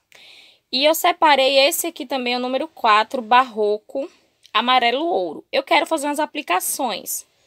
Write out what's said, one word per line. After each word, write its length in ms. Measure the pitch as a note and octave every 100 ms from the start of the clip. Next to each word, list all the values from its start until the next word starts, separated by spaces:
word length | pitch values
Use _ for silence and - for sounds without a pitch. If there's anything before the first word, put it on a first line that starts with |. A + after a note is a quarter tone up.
| _ - - - _ _ _
E 140 | B3+ D4
eu 100 | D#4+
separei 640 | F4 E4+ D#4 C4+ C4 C4+
esse 280 | C#4 E4 E4+
aqui 180 | - C4+
também, 300 | C4+ A#3+ B3
o 40 |
número 280 | B3 C4 D#4+
quatro, 540 | - A#3 G#3 A3 B3
barroco, 880 | G#3+ A#3+ C4 G#3+ G#3 G#3 - C4+ - _ _ _ _
amarelo 520 | - A#3+ B3+ A#3+ B3+ E4
ouro. 400 | G#3 F3 - -
Eu 120 | C4+
quero 220 | - D#4 D#4+
fazer 220 | D#4+ D4
umas 120 | D4
aplicações. 1080 | D4+ D4+ D4 F4+ - - B3 F#3+ - - - _